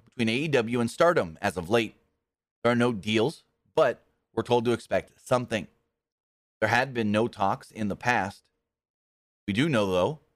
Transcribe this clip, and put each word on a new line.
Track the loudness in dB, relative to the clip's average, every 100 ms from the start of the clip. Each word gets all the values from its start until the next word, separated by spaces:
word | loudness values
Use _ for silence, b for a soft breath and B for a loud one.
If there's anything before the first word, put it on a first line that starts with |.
| _
between | -4 -2
A | -2
E | 0
W | 0 0 -2
and | -2
Stardom | 2 2 2 -2 -4
as | -4 -4
of | 0
late. | 0 0 -6 _ _ _ _ _ _
There | 0
are | 2
no | 2
deals, | 0 -2 0 0 -2 _ _ _ 2
but | 2 0 _ _ _
we're | -6
told | 0 0 2
to |
expect | -2 -2 -4 -4 _
something. | -2 -2 -2 -6 -8 _ _ _ _ _ _ _ _ _
There | 0
had | 0 0
been | -2 0
no | 0 0
talks | 0 -2 -2 -8
in | -10 -8
the | -4
past. | -2 0 -2 -8 _ _ _ _ _ _ _ _ _ _ -4
We |
do | -2 0
know, | 0 0
though, | 2 0 -2 _